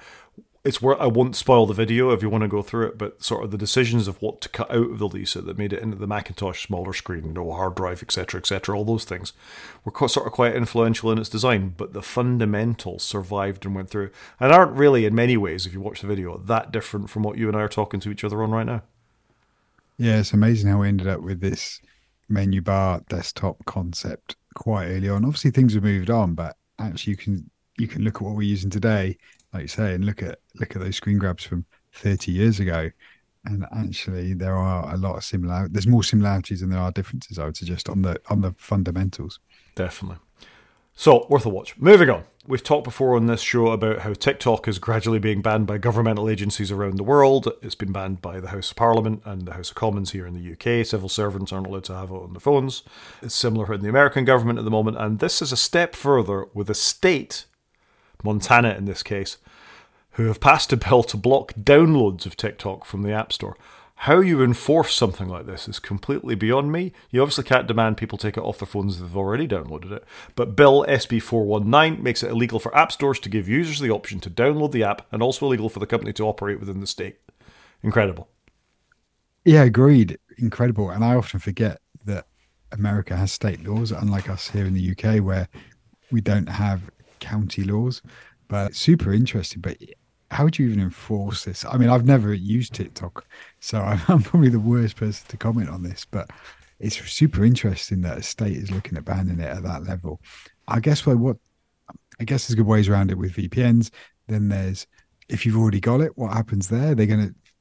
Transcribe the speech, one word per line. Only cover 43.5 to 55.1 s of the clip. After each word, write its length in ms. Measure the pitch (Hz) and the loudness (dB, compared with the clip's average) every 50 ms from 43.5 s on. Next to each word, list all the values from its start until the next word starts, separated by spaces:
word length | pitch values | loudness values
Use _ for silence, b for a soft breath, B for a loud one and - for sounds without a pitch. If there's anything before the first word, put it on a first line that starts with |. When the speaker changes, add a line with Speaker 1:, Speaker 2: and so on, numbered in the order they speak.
| - 120 117 | 0 2 2
Speaker 1:
about 320 | 113 113 104 110 110 110 101 | 2 2 0 0 -2 -2 -2
how 140 | 95 107 101 | -4 -6 -6
TikTok 540 | - - 139 - - - 123 113 107 - | -2 0 0 0 2 0 0 0 0 0
is 120 | 117 101 92 | -4 -6 -4
gradually 400 | - - 113 110 92 113 113 110 | -4 -4 -4 -2 0 0 0 0
being 220 | 98 107 107 98 | 0 0 -2 0
banned 260 | 101 113 107 110 107 | 0 0 0 0 0
by 100 | 98 104 | -2 -4
governmental 520 | 104 92 120 107 117 117 113 110 104 107 110 | -2 -2 0 0 2 2 0 0 0 -2 -2
agencies 420 | 107 95 101 104 - - 104 92 | -2 -2 -2 -4 -4 -4 -4 -4
around 260 | 101 98 101 98 95 | -4 -4 -4 -4 -4
the 60 | 98 101 | -4 0
world. 480 | 110 139 143 139 135 135 135 117 113 - - | 4 6 8 8 8 6 4 2 -2 -6 -8
It's 140 | - 101 - | -12 -14 -10
been 160 | - 104 95 | -8 -6 -6
banned 300 | 95 98 95 95 95 90 | -6 -6 -6 -6 -8 -8
by 180 | - 87 90 92 | -10 -12 -12 -12
the 100 | 92 92 | -12 -10
House 220 | 95 98 95 - | -10 -10 -10 -8
of 60 | - | -2
Parliament 440 | - 117 117 113 110 107 110 110 107 - | 2 4 4 4 4 2 0 -2 -4 -8
and 200 | 104 101 92 90 | -12 -12 -10 -10
the 80 | 90 87 | -12 -12
House 160 | 90 87 - | -12 -12 -12
of 60 | - | -6
Commons 360 | - - 110 101 101 95 - | -4 -2 -2 -2 -2 -4 -6
here 140 | - 95 90 | -8 -10 -10
in 80 | 90 87 | -10 -12
the 80 | 90 | -12
U 140 | 87 87 82 | -12 -12 -14
K. 280 | - - 120 120 117 113 | -6 -2 0 0 0 0
Civil 260 | - - 104 92 95 | -2 -4 -6 -4 -6
servants 420 | - - 104 104 95 98 98 - | -4 -2 -2 -4 -4 -6 -6 -6
aren't 160 | 95 95 95 | -6 -8 -8
allowed 160 | 95 98 95 92 | -8 -10 -10 -10
to 100 | - 92 | -10 -12
have 140 | 92 95 92 | -12 -10 -12
it 60 | 92 | -12
on 180 | 92 90 90 90 | -14 -14 -14 -16
their 60 | 87 | -4
phones. 440 | - 143 147 139 131 135 127 - B B B B B B B B | 0 2 2 2 0 -2 -6 -10 B B B B B B B B
It's 140 | - 117 - | -10 -6 -4
similar 380 | - - 120 110 110 104 98 107 | -2 0 0 0 -2 -2 -4 -4
in 80 | 98 | -4
the 80 | 101 104 | -4 2
American 360 | 113 135 143 139 - 139 127 | 2 4 2 4 0 0 4
government 340 | 127 131 123 113 117 117 117 | 4 4 4 4 0 -2 -2
at 60 | 110 | -2
the 60 | 107 | 0
moment, 260 | 110 107 107 110 110 | 0 0 0 0 -2
and 220 | 113 110 107 | -4 -4 -4